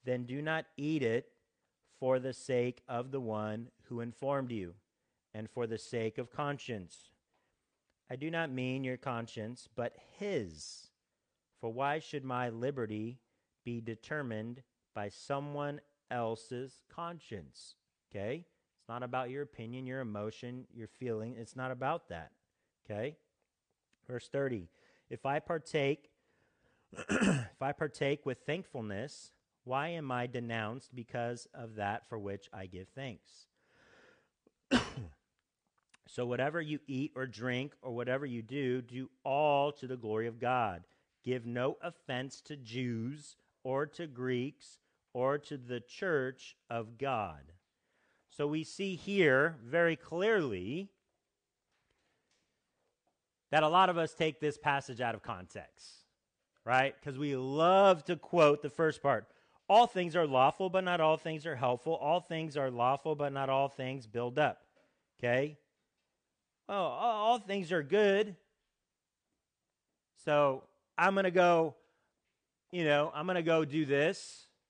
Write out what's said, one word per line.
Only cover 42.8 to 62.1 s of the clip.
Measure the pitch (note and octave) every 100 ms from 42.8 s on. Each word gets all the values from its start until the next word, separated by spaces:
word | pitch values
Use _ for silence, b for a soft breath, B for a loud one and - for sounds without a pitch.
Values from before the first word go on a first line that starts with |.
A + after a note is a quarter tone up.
| B2 A2+ A#2 D3 - - _ _
or | C3 C3+ D3+
to | - E3
Greeks | B2 B2+ B2 C3+ - - - _ _ _
or | B2 C3 D3
to | D3 C#3+
the | B2 A#2+
church | - - F#3+ D3+ C3 C3 - - _
of | A#2 A2 A#2
God. | C3+ A#2+ F#2+ D2+ D2 F2+ _ _ _ _ _ _ _
So | - D3
we | D#3
see | D3+ - G3 E3+
here | F#3+ G3+ D#3 C3 D#3+ D3+
very | A#2 D#3+ E3+ D#3+
clearly | - E3 G#3+ G#3+ C#3+ F#2+ F#2+ D#3+ G3 _ _ _ _ _ _ _ _ _ _ _ _ _ _ _ _ _ _ _ _ _ _ _ _ _ _
that | D3+
a | D#3
lot | F3 F#3
of | E3+
us | D#3+ -
take | D#3+ C#3
this | D3+ C#3+
passage | D3+ C#3 C3+ A#2
out | A#2+
of | A2
context, | - F#2+ F2+ G2+ C#2 _ - - _ _ _ _ _ _ A#2
right? | B2+ C#3 -
'Cause | D3 C3
we | D3 C3
love | C3 C#3+ E3+ F#3+ G3 F3 -
to | F3
quote | - E3+ D3+ D3
the | D3
first | - D#3+ C#3+
part. | C#3+ A2+ - b b b -
"All | G#3 A#3+
things | F#3 F3 E3+
are | D3+
lawful, | C3 C3+ - F#3+
but | F#3
not | F#3 F3
all | D#3 D#3
things | E3 D#3+ D#3+
are | B2+
helpful. | B2+ B2 D#3 E3
All | D3